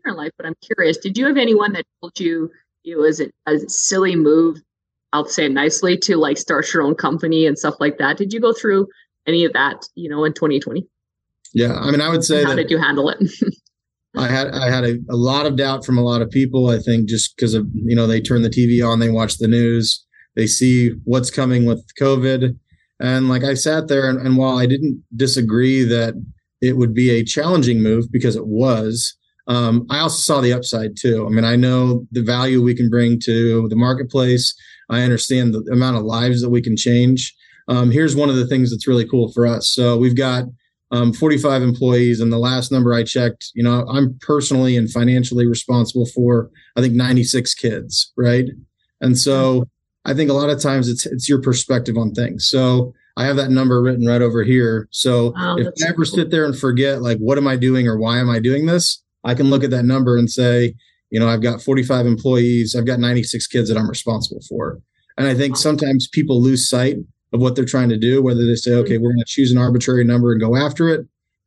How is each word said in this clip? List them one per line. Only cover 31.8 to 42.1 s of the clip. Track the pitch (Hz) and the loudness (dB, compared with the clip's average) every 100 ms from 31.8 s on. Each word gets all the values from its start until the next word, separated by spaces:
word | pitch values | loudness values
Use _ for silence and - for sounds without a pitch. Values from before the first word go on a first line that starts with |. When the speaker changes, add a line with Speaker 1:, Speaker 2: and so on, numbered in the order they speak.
| 127 120 - | 2 0 -4
Speaker 2:
the | 120 | -4
value | 113 123 131 127 | -2 -2 0 2
we | 123 | 2
can | 123 120 | 2 0
bring | 120 120 117 | 2 2 0
to | 120 113 117 113 113 | 0 0 2 2 0
the | 110 | 0
marketplace. | 123 131 131 139 127 123 - - - - - | 0 0 -2 0 2 2 0 -6 -16 -20 -6
I | 117 | -2
understand | 123 120 - 127 120 | 0 0 0 0 0
the | 110 110 | -2 0
amount | 123 127 120 | 0 2 0
of | 107 | -2
lives | 113 123 120 | -2 0 0
that | 120 | 0
we | 120 | 0
can | 117 110 | 0 -2
change. | 123 120 123 127 - - _ _ - | 2 2 4 2 -2 -12 _ _ -4
Um, | 123 123 | 0 2
here's | 131 160 135 | 2 2 2
one | 147 | 0
of | 131 | 0
the | 123 | 0
things | 131 127 | 0 0
that's | 113 - | -2 0
really | 123 113 | 0 2
cool | 131 117 | 0 0
for | - 120 | 0 0
us. | 113 - | 0 -2
So | - 120 117 | 0 0 2
we've | 127 123 | 2 2
got, | 131 123 127 - _ _ _ | 0 -2 -6 -12 _ _ _
um, | 120 120 | 0 0
forty-five | - 160 143 139 135 | 2 0 2 2 2
employees, | 127 123 127 123 120 | 0 2 2 4 2